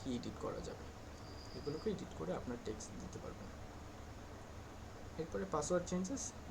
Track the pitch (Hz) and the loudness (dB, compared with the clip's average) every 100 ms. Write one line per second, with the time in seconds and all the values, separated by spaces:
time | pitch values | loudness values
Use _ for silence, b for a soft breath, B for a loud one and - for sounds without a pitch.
0 | 135 120 107 - - - - 101 - - | 4 2 0 0 0 0 -2 -4 -6 -8
1 | - - - - - - 147 156 220 185 | -8 -8 -8 -6 -6 -2 0 2 2 2
2 | - - 165 165 - 240 - 214 - - | 0 -2 2 2 2 0 0 -2 -4 -4
3 | - - - - - - - - - - | -4 -4 -4 -4 -6 -6 -6 -6 -8 -8
4 | - - - - - - - - - - | -8 -6 -8 -8 -6 -8 -6 -8 -8 -6
5 | - - 160 196 190 156 151 180 175 180 | -6 -2 2 2 4 4 8 6 8 4
6 | 190 277 - - - | 4 2 0 -4 0